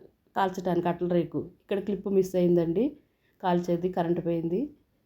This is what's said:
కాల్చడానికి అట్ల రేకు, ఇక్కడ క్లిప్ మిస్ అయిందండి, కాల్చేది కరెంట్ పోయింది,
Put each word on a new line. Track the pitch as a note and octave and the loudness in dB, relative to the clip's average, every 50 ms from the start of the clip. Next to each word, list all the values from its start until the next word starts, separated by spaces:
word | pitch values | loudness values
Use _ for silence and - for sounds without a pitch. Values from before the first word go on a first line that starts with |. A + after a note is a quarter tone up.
| - - _ _ _ _ - | -14 -20 _ _ _ _ -4
కాల్చడానికి | - G3 F#3+ F#3 F#3+ F3+ F#3 F3 F3 F3 F3+ | -2 -2 -2 -2 -4 -2 -2 0 0 0 0
అట్ల | E3+ F3 F3+ F3 | -2 -2 -2 0
రేకు, | F3+ F3 E3 D#3 - D3+ - - - | 0 0 0 0 -2 -6 -8 -8 -12
ఇక్కడ | _ _ - G#3 G3 | _ _ -6 -4 -4
క్లిప్ | F#3+ G#3+ G3+ F#3 - G#3 | -4 -4 -6 -4 -4 0
మిస్ | G3 F#3+ F#3 F#3 - | 2 2 2 2 2
అయిందండి, | F#3 F3+ F3 F3 E3+ E3 E3 E3 F#3 A#3 D4+ - - _ _ _ _ _ _ _ _ - | 2 4 4 4 4 4 2 2 0 0 0 -2 -6 _ _ _ _ _ _ _ _ -2
కాల్చేది | F#3 F3 F3 F3 F3 F3 E3 E3+ F#3 | 0 0 2 2 0 -2 0 -2 -2
కరెంట్ | F3+ F#3 F3 E3 F3 F3 D#3 | -2 0 0 0 0 0 0
పోయింది, | E3 E3+ E3 E3 E3+ E3+ G3+ C#4 D4 - _ _ _ _ _ _ | -2 -2 -2 -2 -2 -2 -2 -4 -4 -8 _ _ _ _ _ _